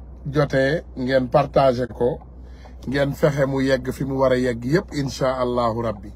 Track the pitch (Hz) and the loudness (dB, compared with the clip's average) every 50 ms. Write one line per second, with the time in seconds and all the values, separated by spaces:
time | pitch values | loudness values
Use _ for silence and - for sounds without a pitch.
0 | - - - - - 147 131 151 143 131 - 135 135 135 156 175 - - - - | -18 -18 -16 -12 -8 -4 0 0 0 2 2 2 2 2 2 -2 -4 -6 -8 -6
1 | 127 127 135 131 127 120 - 147 139 139 - 151 139 135 123 123 127 117 - - | -2 2 2 2 2 4 2 2 2 4 4 4 4 4 4 2 -2 -4 -2 -2
2 | 120 123 143 - - - - - - - - - - - - - - 113 131 143 | 0 0 -2 -2 -8 -16 -20 -18 -18 -18 -18 -18 -20 -18 -18 -12 -8 -4 -2 0
3 | 139 139 131 - 165 151 139 139 135 135 135 135 131 135 135 131 127 131 123 - | 0 0 0 2 2 2 2 2 0 0 0 0 0 2 0 0 0 -4 -6 -4
4 | 151 135 135 131 135 131 127 123 127 127 120 117 120 127 151 185 208 - - 147 | -4 -4 0 2 2 2 4 2 2 0 -2 -2 -2 0 0 0 0 -2 -4 -4
5 | 139 135 113 - 143 131 131 131 123 123 123 123 120 117 110 117 117 113 104 101 | -4 -4 -2 -2 -2 0 0 0 0 0 0 0 0 0 0 -2 -4 -4 -4 -6
6 | 98 104 - | -10 -16 -16